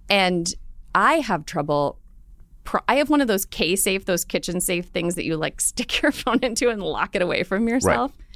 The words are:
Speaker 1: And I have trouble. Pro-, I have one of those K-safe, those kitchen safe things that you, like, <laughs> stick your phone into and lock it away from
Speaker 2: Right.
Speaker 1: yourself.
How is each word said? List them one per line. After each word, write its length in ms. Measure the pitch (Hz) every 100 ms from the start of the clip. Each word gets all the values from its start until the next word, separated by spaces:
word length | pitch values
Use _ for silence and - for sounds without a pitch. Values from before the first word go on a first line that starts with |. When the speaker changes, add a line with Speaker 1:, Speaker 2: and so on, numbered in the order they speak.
| -
Speaker 1:
And 420 | 202 185 180 170 - - - - 185
I 220 | 226 320
have 280 | 226 175 151
trouble. 540 | - 147 147 143 - - - - - - -
Pro-, 180 | - 202 -
I 80 | 262
have 160 | 294
one 100 | 294
of 60 | 254
those 180 | 190 -
K-safe, 600 | - 165 190 208 190 196
those 200 | 175 -
kitchen 340 | 185 - 175
safe 260 | 175 175 175
things 260 | 180 170
that 120 | 175 -
you, 120 | 156
like, 240 | 156 -
<laughs> 0 |
stick 400 | - - 240 -
your 100 | 302
phone 280 | - 254 226
into 280 | 254 226 240
and 120 | 214
lock 340 | 170 113 - 196
it 60 |
away 220 | 175 -
from 220 | 175 196 233
Speaker 2:
Right. 80 |
Speaker 1:
yourself. 400 | 247 190 - 254 - -